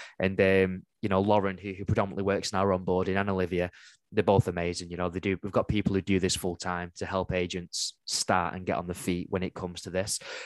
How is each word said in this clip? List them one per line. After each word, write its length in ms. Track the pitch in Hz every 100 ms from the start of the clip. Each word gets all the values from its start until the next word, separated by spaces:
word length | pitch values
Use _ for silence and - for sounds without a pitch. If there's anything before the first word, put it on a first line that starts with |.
| - -
And, 200 | 95 95
um, 440 | 95 95 95 92 - -
you 80 | 107
know, 120 | 95
Lauren, 360 | 101 104 98 92
who, 140 | 101
who 140 | 95 98
predominantly 380 | - 98 95
works 300 | 98 98 -
in 60 | 95
our 80 | 98
onboarding, 520 | 92 92 92 92 95
and 120 | 101
Olivia, 400 | 95 90 90 90 - - _ _
they're 100 | 104
both 240 | 101 98 95
amazing. 440 | 87 87 87 87
You 60 | 87
know, 120 | 90
they 100 | 90
do, 180 | 101 92
we've 100 | 101
got 160 | 113 -
people 260 | 107 101 98
who 60 |
do 180 | 92 95
this 160 | 92 -
full 200 | 92 87
time 360 | 92 87 87 -
to 80 | 95
help 280 | 95 92
agents 640 | 92 90 90 87 - - - -
start 480 | - - 95 85
and 120 | 92 92
get 120 | 85
on 100 | 87
the 60 |
feet 340 | 87 - 87 -
when 140 | 92
it 100 | 92
comes 280 | - 90 87
to 80 | -
this. 300 | 90 101 - - -